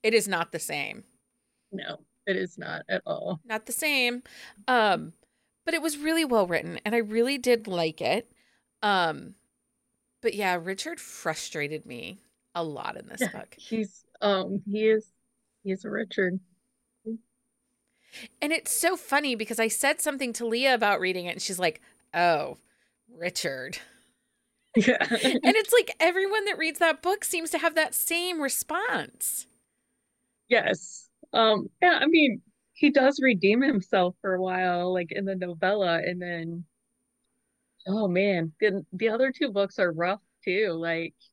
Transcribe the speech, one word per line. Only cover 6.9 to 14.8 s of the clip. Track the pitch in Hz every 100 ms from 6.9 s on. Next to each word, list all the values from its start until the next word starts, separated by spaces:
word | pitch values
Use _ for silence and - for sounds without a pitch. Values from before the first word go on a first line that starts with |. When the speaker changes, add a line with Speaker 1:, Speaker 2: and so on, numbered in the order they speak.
| 233
Speaker 1:
I |
really | 214 220 240 277
did | 247 233 226
like | 180 160 156
it. | - 196 - _ _ _ _ _
Um, | 208 190 170 151 - - _ _ _ _ _ _ _ _
but | 156
yeah, | 202 196 180
Richard | 165 190 302 339
frustrated | - - 170 156 - 160 143 156 147
me | 123 - 190 _ _ _ 175
a |
lot | 165 143 - -
in | -
this | -
Speaker 2:
Yeah, | 226
Speaker 1:
book. | - - -
Speaker 2:
he's, | - 226 208 _ _ _
um, | 208 196 185 196 -
he | 208